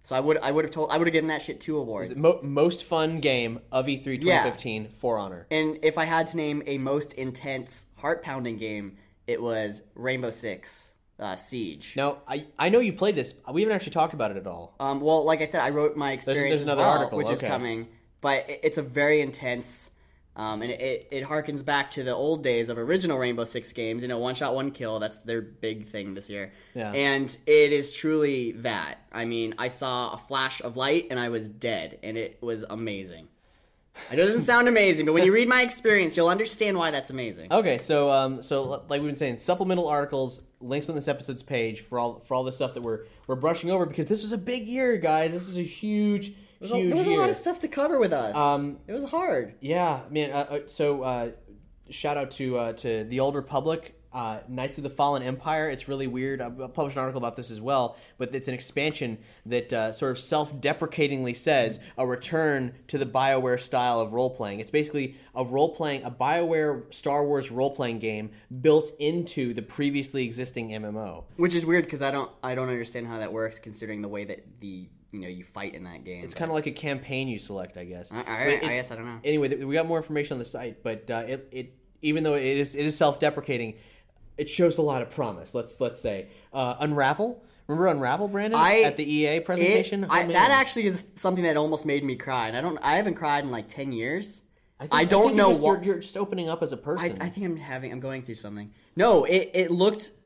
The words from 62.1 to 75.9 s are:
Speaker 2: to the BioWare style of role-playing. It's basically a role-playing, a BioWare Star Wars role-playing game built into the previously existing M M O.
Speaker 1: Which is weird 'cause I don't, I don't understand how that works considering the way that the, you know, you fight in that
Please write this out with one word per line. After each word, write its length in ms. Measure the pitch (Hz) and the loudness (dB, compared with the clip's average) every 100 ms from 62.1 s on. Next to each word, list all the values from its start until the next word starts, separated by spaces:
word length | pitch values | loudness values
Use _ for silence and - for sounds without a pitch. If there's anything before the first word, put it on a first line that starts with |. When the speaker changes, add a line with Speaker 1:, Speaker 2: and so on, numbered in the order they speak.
| 123 - 160 156 139 123 127 - | -2 -2 0 2 2 -2 -8 -6
Speaker 2:
to 100 | 147 | -4
the 80 | |
BioWare 540 | 131 131 135 135 127 123 | 0 2 4 4 2 0
style 400 | - 123 123 117 | 0 0 2 2
of 140 | 113 | 2
role-playing. 480 | 117 127 127 107 101 | 0 0 0 -6 -6
It's 100 | 117 | -2
basically 460 | 151 151 147 131 - - | 0 0 -2 -4 -8 -10
a 80 | 127 | -6
role-playing, 600 | 123 135 160 156 156 139 | -2 2 2 2 -2 -2
a 80 | 123 | -6
BioWare 840 | 120 131 170 170 160 151 131 - | -2 0 2 2 2 2 -2 -8
Star 320 | - 147 143 | -6 0 2
Wars 260 | 147 143 127 | 2 0 -2
role-playing 480 | 117 139 135 123 113 | 0 0 0 -4 -2
game 320 | 110 107 110 - _ 127 | -4 -4 -8 -14 _ 2
built 320 | 151 156 156 - | 6 6 4 -2
into 540 | 147 170 170 - 123 | 0 0 -2 -2 -2
the 80 | 117 | -4
previously 640 | 110 - 143 143 135 135 | -8 -2 0 0 -2 -4
existing 500 | 123 117 123 123 113 | -4 -6 -8 -8 -8
M 120 | 107 | -8
M 100 | 107 | -8
O. 300 | 110 104 82 - | -8 -8 -10 -14
Speaker 1:
Which 180 | - 175 | 0 2
is 120 | 170 | 2
weird 240 | 165 175 170 | 4 2 2
'cause 120 | 147 | -2
I 100 | 139 | -2
don't, 200 | 139 131 - | -2 -6 -8
I 140 | 127 | -6
don't 140 | 131 127 | -4 -2
understand 380 | 120 117 123 117 | -4 -6 -8 -8
how 100 | 113 | -8
that 140 | 104 | -6
works 260 | 110 110 - | -4 -4 -6
considering 420 | 113 104 107 107 | -16 -12 -10 -8
the 60 | 101 | -6
way 160 | 104 | -8
that 220 | 101 95 - - | -8 -12 -14 -16
the, 260 | 101 92 92 - _ | -14 -14 -16 -20 _
you 80 | 104 | -14
know, 80 | 90 | -12
you 160 | 90 | -14
fight 320 | 87 - 101 | -14 -10 -10
in 80 | - | -10
that 220 | 92 | -14